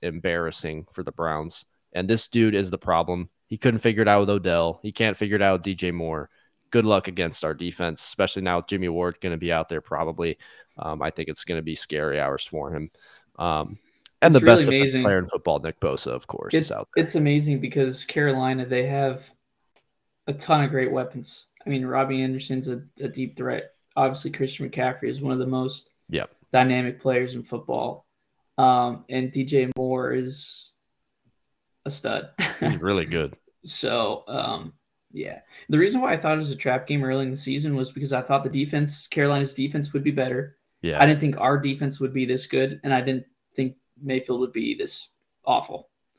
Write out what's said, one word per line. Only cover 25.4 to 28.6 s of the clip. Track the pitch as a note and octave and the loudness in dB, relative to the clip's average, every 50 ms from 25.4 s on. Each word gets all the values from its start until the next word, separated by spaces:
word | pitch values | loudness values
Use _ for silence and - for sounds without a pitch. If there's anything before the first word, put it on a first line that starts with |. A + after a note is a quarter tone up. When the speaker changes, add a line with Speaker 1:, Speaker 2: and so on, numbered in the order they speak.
| B2+ C3 | -2 -2
Speaker 2:
most | C3 B2+ B2+ C3 C3+ - - _ _ _ _ - | -2 -2 -2 -4 -6 -8 -12 _ _ _ _ -8
Speaker 1:
Yep. | E2 D#2 - - _ _ _ _ | -6 -6 -6 -8 _ _ _ _
Speaker 2:
dynamic | - B2+ B2+ C3 B2+ B2+ B2+ B2 B2 - | 4 4 6 6 4 2 0 -2 -6 -4
players | - C3+ B2+ B2 B2+ B2 B2+ | -2 0 0 0 0 -2 -4
in | A#2+ | -10
football. | A#2 - B2+ - - - A#2+ A#2+ A#2+ B2 - - - _ _ _ _ _ _ _ _ _ _ | -10 -10 -10 -10 -6 -4 -4 -2 -2 -4 -6 -10 -14 _ _ _ _ _ _ _ _ _ _
Um, | - | 2